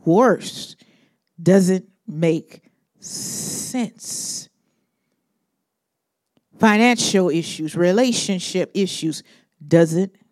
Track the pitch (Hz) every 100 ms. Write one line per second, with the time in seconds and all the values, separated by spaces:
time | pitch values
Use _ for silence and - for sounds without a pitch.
0 | 165 185 254 175 - - - - _ _
1 | _ _ _ - 170 196 180 185 - _
2 | - 151 165 160 - - _ _ _ _
3 | - - - - - - - 254 220 -
4 | - - - - - _ _ _ _ _
5 | _ _ _ _ _ _ _ _ _ _
6 | _ _ _ _ _ - 220 208 240 233
7 | - 196 180 165 - - 156 160 175 202
8 | 254 208 - 185 - 185 165 196 185 -
9 | 156 147 - _ _ _ 147 165 160 165
10 | 190 _ _